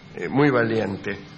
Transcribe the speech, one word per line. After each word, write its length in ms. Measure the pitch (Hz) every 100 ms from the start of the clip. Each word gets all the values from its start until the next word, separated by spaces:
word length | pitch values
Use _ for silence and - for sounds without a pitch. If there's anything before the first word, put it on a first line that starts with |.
| - -
eh, 120 | 87
muy 200 | 127 147
valiente. 680 | 123 113 110 98 98 104 101 -